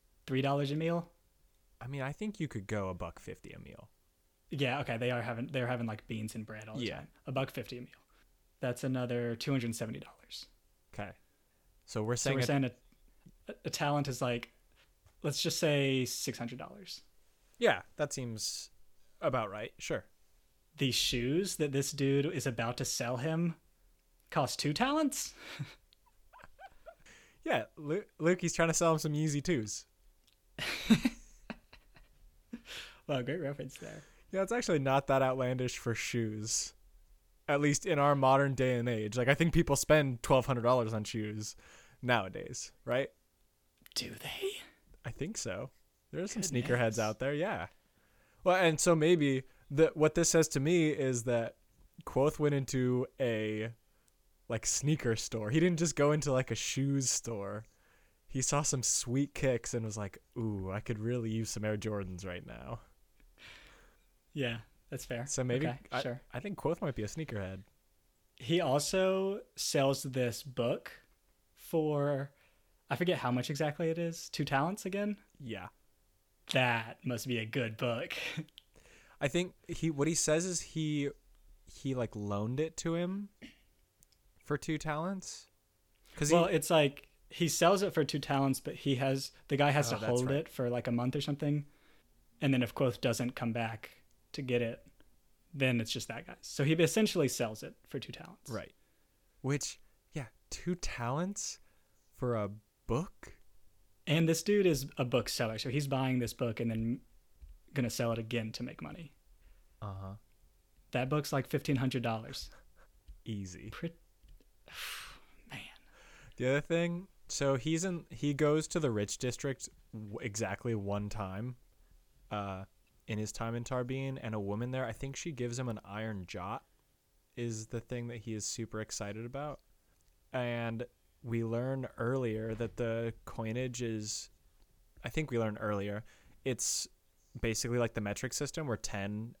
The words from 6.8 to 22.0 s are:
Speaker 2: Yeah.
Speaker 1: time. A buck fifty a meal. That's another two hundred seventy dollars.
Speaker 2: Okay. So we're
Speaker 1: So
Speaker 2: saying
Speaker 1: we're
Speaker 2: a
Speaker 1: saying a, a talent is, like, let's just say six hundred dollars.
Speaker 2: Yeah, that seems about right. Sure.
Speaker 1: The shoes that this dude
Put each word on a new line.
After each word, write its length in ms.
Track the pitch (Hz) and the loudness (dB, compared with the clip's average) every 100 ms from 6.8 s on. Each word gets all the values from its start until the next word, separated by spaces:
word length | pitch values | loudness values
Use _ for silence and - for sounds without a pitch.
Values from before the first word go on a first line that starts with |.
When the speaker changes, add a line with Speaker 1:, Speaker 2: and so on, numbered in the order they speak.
| 110 | -6
Speaker 2:
Yeah. 100 | 73 | -6
Speaker 1:
time. 100 | 73 _ - | -10 _ -6
A 60 | |
buck 200 | 135 131 | -4 -2
fifty 260 | - 117 123 | -6 -10 -12
a 40 | |
meal. 80 | - - _ _ _ _ _ _ | -14 -18 _ _ _ _ _ _
That's 240 | 127 123 | -4 -2
another 540 | 135 131 123 120 120 117 | -2 0 0 0 0 -2
two 140 | - | 0
hundred 220 | 135 117 113 | 0 0 -2
seventy 240 | 113 127 | -4 -6
dollars. 460 | - - - - - _ _ _ _ | -12 -18 -18 -16 -16 _ _ _ _
Speaker 2:
Okay. 180 | - 98 - _ _ _ _ _ _ - | -10 -10 -12 _ _ _ _ _ _ -8
So 180 | 113 | -4
we're 140 | 107 120 | 0 0
Speaker 1:
So 60 | 135 | 2
Speaker 2:
saying 60 | 131 | 2
Speaker 1:
we're 40 | |
Speaker 2:
a 40 | 123 | 2
Speaker 1:
saying 180 | 143 131 | 2 2
a, 60 | - _ _ - _ - - - - 160 | -4 _ _ -20 _ -20 -20 -16 -10 -6
a 40 | |
talent 380 | - 147 147 139 | -2 0 2 0
is, 120 | 123 | -2
like, 300 | 127 120 - _ _ _ _ _ _ _ | -2 -2 -4 _ _ _ _ _ _ _
let's 180 | 151 139 | -4 -2
just 160 | 165 - | -2 2
say 460 | 160 143 139 135 123 | 2 4 4 2 0
six 320 | - - 113 | -2 -6 -6
hundred 220 | 120 123 | -8 -8
dollars. 420 | - - 92 - - _ _ _ _ _ | -12 -14 -14 -16 -16 _ _ _ _ _
Speaker 2:
Yeah, 240 | 233 117 - - | 2 2 -2 -6
that 160 | 147 | -4
seems 560 | - 123 110 - - - - - - - - | -4 -6 -6 -6 -6 -12 -18 -20 -20 -20 -4
about 280 | 165 123 107 | -2 0 -2
right. 240 | 104 113 - | -6 -10 -10
Sure. 260 | - 139 - _ _ _ _ _ _ - | -4 -4 -6 _ _ _ _ _ _ -2
Speaker 1:
The 140 | 139 | 2
shoes 640 | 113 - 127 123 156 196 - | 2 2 2 2 2 0 0
that 160 | 147 | 0
this 200 | 139 135 | 2 0
dude 340 | 139 | 0